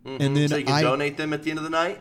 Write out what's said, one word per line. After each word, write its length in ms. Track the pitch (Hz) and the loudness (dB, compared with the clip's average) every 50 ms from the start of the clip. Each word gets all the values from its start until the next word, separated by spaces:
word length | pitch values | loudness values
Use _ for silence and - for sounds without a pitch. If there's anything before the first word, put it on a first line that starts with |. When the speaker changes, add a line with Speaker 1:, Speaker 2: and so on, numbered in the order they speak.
| _ | _
Speaker 1:
Mm-hmm. 180 | 131 135 135 143 | -10 -4 0 0
Speaker 2:
and 140 | 139 139 | 2 4
then 100 | 143 147 | 2 2
Speaker 1:
So 80 | 143 147 | 2 0
you 80 | 147 143 | 0 0
can 100 | 135 139 | 2 2
Speaker 2:
I 60 | 147 | 4
Speaker 1:
donate 360 | 160 - 131 143 147 143 143 | 4 2 2 2 0 -2 -2
them 160 | 151 156 151 151 | -4 -4 -4 -4
at 100 | 147 151 | -4 -4
the 60 | 156 | -4
end 80 | 156 160 | -4 -4
of 60 | 156 | -4
the 40 | 160 | -2
night? 300 | 160 160 170 180 202 - | 0 0 0 0 -2 -8